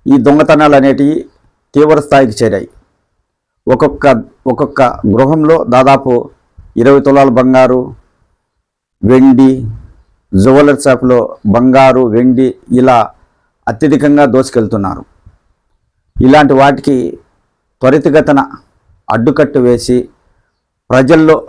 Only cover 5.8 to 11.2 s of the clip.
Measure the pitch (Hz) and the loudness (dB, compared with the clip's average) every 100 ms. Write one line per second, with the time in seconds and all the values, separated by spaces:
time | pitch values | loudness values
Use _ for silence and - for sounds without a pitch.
5.8 | 131 135 131 120 - _ _ _ - - | 2 0 0 -4 -4 _ _ _ -10 -2
6.8 | 120 139 139 139 139 120 127 131 127 127 | 2 2 2 2 2 2 2 2 2 0
7.8 | 135 - _ _ _ _ _ _ _ _ | -6 -14 _ _ _ _ _ _ _ _
8.8 | _ _ 101 127 135 123 135 131 110 110 | _ _ 0 2 4 4 2 0 -8 -14
9.8 | - _ _ _ _ 95 110 139 147 139 | -20 _ _ _ _ -2 2 2 2 0
10.8 | 139 123 127 123 | -2 -2 0 -2